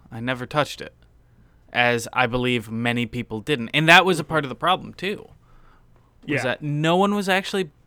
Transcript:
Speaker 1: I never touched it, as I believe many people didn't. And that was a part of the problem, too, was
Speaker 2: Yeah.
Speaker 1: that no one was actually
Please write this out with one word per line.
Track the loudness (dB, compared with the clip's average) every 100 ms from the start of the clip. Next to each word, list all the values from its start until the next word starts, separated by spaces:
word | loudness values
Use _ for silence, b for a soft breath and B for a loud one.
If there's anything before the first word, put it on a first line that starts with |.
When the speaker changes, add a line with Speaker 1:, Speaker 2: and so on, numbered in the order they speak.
| b
Speaker 1:
I | -8
never | -6 -6 -4
touched | -2 -2 -4
it, | -16 -18 -20 _ _ b b b b
as | 0 2 2 -2
I | 0 0
believe | 0 0 -2 -2
many | -4 -2 -2 -4
people | -6 -8 -8
didn't. | -4 -4 -2
And | 2 8
that | 8 8
was | 0
a |
part | -2 -2
of | -4
the | -2
problem, | -2 -2 -4
too, | -10 -8 -8 -12 -20 b b b b b -20 _ _
was | -4 -2
Speaker 2:
Yeah. |
Speaker 1:
that | -2 -4
no | -4 -2 2 2
one | 2 0
was | 0
actually | -2 -2 -4 -4 -10